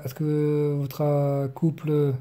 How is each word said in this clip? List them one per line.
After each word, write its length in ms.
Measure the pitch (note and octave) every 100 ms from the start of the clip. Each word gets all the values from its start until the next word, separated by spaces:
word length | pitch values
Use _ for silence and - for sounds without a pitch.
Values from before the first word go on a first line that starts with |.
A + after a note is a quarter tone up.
est-ce 100 | C#3
que 600 | - D3+ D3+ D3 D3 D3 C#3+
votre, 240 | C#3 -
euh, 440 | D3 C#3+ C#3+ C#3 C#3
couple 680 | C3+ E3 - D3+ D3+ C#3+ C3